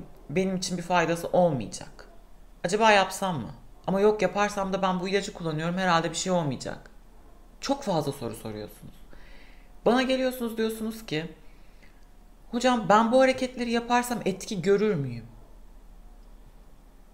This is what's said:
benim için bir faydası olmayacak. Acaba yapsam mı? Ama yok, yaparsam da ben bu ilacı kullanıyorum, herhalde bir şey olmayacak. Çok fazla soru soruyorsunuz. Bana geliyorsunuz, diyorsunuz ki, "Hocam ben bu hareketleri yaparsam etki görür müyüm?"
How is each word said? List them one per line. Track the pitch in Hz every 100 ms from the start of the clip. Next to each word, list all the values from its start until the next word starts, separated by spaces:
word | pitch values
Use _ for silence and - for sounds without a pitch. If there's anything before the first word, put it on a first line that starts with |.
| - - -
benim | 151 190 185
için | 185 175
bir |
faydası | 170 180 165 165 -
olmayacak. | 175 180 135 95 - - - - - - - - -
Acaba | 175 208 220
yapsam | 208 185 - 190 160
mı? | 95 - - - -
Ama | 190
yok, | 208 214
yaparsam | 185 196 208 202 190
da | 190
ben | 185 180
bu | 185
ilacı | 196 196
kullanıyorum, | - 165 151 165 180
herhalde | 185 165 165
bir | 165
şey | 185
olmayacak. | 180 151 120 - - - - - - - - - -
Çok | - 277
fazla | 214 165 135
soru | - 117
soruyorsunuz. | 107 113 107 104 - - - - - - - - - - - 196
Bana | 247
geliyorsunuz, | 254 262 254 247 233 220
diyorsunuz | 220 220 220 220 -
ki, | 151 165 - - - - - - - - - - - -
"Hocam | 240 254 247 185
ben | 214 226
bu | 254
hareketleri | 262 254 254 - 247
yaparsam | 233 233 247 240 226
etki | - 185 - 202
görür | 165 196 214
müyüm?" | 175 135 117 113 - - - - - - - - - - - - - - - - - -